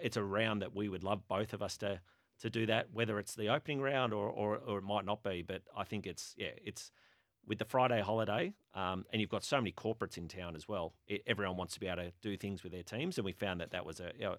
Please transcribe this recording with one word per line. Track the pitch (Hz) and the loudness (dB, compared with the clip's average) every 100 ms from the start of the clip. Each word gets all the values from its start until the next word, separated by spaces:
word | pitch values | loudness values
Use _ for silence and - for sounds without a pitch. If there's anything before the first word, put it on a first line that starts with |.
it's | 131 113 | 0 0
a | |
round | 101 101 110 107 | 2 4 4 2
that | 90 | 0
we | 95 104 | -2 -2
would | 92 | 0
love | 95 101 - | 0 0 0
both | 92 107 | 0 0
of | 101 | -2
us | 98 - | -4 -2
to, | 101 95 - _ _ _ | -2 -4 -8 _ _ _
to | 113 | -2
do | 117 110 | 2 4
that, | 110 - | 4 2
whether | 110 113 104 | 0 2 2
it's | 101 | 0
the | - 107 | -2 2
opening | 143 156 143 | 2 2 0
round | 139 135 123 | 2 4 4
or, | 107 101 | 2 0
or, | - 104 110 | 2 2 2
or | 123 101 | 0 -2
it | |
might | 95 104 | 2 0
not | 95 107 | 2 0
be. | 101 90 | 0 -2
But | 87 92 - 104 | -2 -6 -6 -8
I | |
think | 98 107 92 | -4 -4 -4
it's, | - - - | -8 -10 -6
yeah, | 92 - | -6 -4
it's | - - - _ - _ _ _ - | -10 -10 -14 _ -20 _ _ _ -4
with | 104 | -2
the | |
Friday | 110 131 127 113 | 2 6 6 6
holiday, | 98 113 107 107 175 208 _ | 4 2 4 2 0 -4 _
um, | 95 92 92 - | -2 0 0 0
and | 110 | 0
you've | 104 | 2
got | 107 | 0
so | - 139 | 2 2
many | 104 | 2
corporates | - 110 110 98 - | 0 -2 -2 -4 -4
in | 82 | -8
town | 92 87 | -8 -8
as | 80 - | -8 -4
well. | 98 82 - - | -2 -2 -6 -6
It, | 104 - | -4 0
everyone | 101 95 92 | 0 0 -2
wants | 90 | -4
to | - | -4
be | 95 | -4
able | 90 | -2
to | 87 - | -4 -6
do | 110 98 | -4 -4
things | 101 92 | -4 -6
with | 90 | -8
their | 87 | -10
teams, | 87 110 170 170 | -6 -4 -2 -2
and | |
we | 98 | -2
found | 90 98 90 | -2 -2 0
that | 82 | -2
that | 90 | -4
was | 82 80 | -6 -8
a, | 87 127 | -8 -4
you | |
know, | 104 | -4